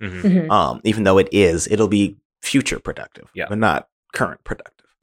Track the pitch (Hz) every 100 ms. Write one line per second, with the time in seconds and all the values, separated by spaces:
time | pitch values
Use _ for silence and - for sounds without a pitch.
0 | 208 - 196 180 160 139 165 - 110 107
1 | 98 95 92 98 92 82 - 107 107 101
2 | 98 101 _ _ - 139 - - - -
3 | - - - - - 104 110 73 - _
4 | _ - 101 - - - - _ _ _